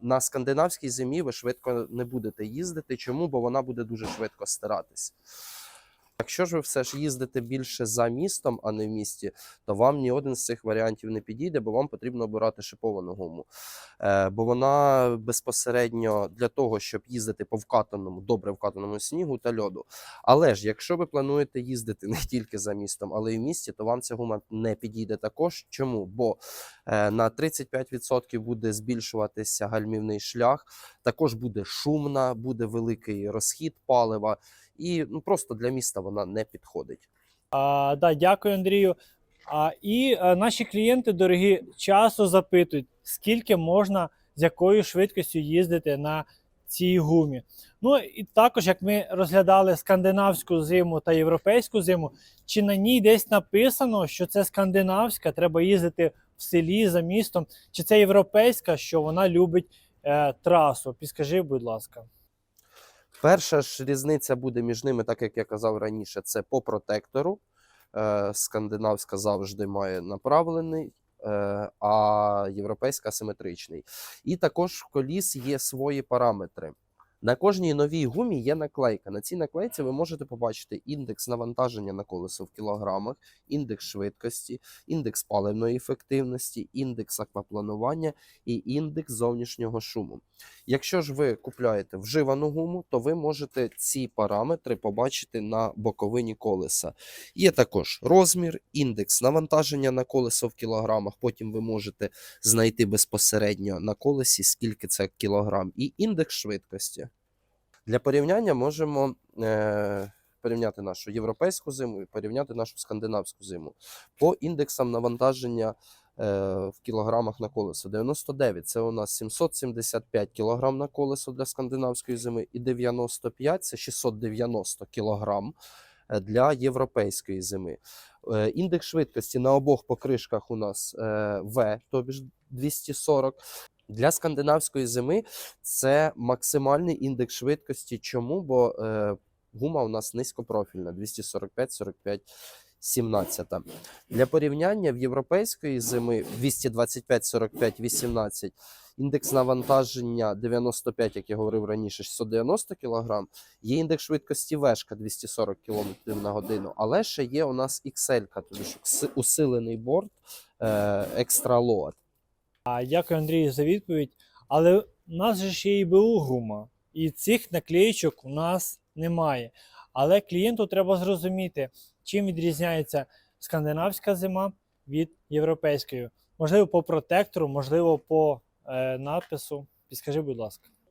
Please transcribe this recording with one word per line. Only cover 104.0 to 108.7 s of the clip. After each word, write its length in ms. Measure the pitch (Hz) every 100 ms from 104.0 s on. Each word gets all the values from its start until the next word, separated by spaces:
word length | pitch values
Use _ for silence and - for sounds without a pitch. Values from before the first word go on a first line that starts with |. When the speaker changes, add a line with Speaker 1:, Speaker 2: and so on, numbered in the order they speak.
| 139 139 131 -
Speaker 1:
скільки 440 | 123 - 113 104 92
це 200 | - 98 -
кілограм, 560 | 104 101 104 98 92 -
і 180 | 131 -
індекс 380 | 220 175 - -
швидкості. 720 | 104 98 - 98 - - - - _ _ _ _ _ _ -
Для 120 | 120
порівняння 540 | 143 143 147 202 214
можемо, 640 | 131 135